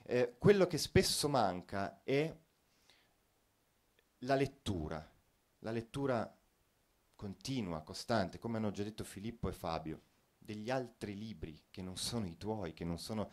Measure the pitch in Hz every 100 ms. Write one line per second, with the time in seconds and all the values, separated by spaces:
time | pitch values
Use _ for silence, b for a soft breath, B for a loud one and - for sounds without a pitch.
0 | - 123 120 - 185 208 180 147 - -
1 | 190 - 147 139 101 90 87 101 98 -
2 | - 139 156 - _ _ _ b b b
3 | b _ _ _ _ _ _ _ _ _
4 | _ _ 127 135 139 - - 92 78 80
5 | 78 - _ _ _ _ 107 117 117 143
6 | 139 120 101 - _ _ _ _ _ _
7 | _ - 104 92 - 135 98 82 - 92
8 | - 113 90 87 117 113 107 92 101 107
9 | 98 - 110 117 95 87 87 82 80 78
10 | - _ _ _ - 107 107 131 123 -
11 | 107 101 110 90 80 76 - - 92 90
12 | - 120 95 82 101 110 90 80 85 85
13 | - 110 101